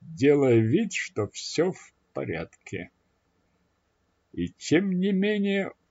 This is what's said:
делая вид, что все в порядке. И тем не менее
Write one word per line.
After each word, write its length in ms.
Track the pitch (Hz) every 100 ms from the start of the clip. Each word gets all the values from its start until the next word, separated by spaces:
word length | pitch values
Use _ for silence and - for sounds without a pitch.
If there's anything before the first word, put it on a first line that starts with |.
делая 580 | 175 160 135 143 135 117
вид, 320 | 110 170 214
что 360 | - - - 101
все 420 | - - - 185
в 220 | - - _ _
порядке. 800 | - 69 82 82 _ - 92 87 _ _ _ _ _ _ _ _ _ _ _ _ _ _
И 160 | - 87
тем 500 | - - 156 202 180
не 140 | 196
менее 580 | 190 202 208 202 196 190 - _